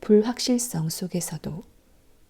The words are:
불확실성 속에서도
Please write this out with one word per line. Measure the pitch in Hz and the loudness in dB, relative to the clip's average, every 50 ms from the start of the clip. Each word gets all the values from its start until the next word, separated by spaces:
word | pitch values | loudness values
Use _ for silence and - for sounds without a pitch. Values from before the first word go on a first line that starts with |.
불확실성 | - - 214 208 214 247 240 - - 262 247 240 240 - - 160 156 160 | 2 6 6 6 6 4 -2 -2 0 0 0 0 -2 -2 -4 -2 -2 -2
속에서도 | - - 185 175 - 170 - - 165 151 - 139 147 185 - - - _ _ _ _ _ _ - - _ _ | -4 -6 -6 -6 -4 -4 -4 -6 -8 -8 -8 -10 -10 -10 -14 -16 -20 _ _ _ _ _ _ -20 -20 _ _